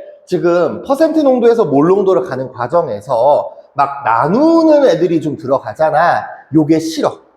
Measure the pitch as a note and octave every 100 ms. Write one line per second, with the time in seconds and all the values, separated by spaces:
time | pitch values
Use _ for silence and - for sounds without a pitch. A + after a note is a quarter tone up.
0 | - - - F3 E3+ F3 D#3 - - C#4
1 | D#4+ D#4+ C#4 B3 A#3 A#3 E3+ C3+ E3 G3
2 | F#3+ E3+ B2 C3 C3 - A#2+ E3+ D#3 G2+
3 | C#3 A#2 C3+ B2+ - - - - C3+ -
4 | A2 A#2 D3 A3 D#4+ E4 D#4+ D4 B3+ E3
5 | F3 E3 D#3 - B2+ C3+ A#2 G#2+ D#3 D3
6 | E3+ A#2 - - - D#3 D3+ D#3+ D#3+ D4
7 | - - _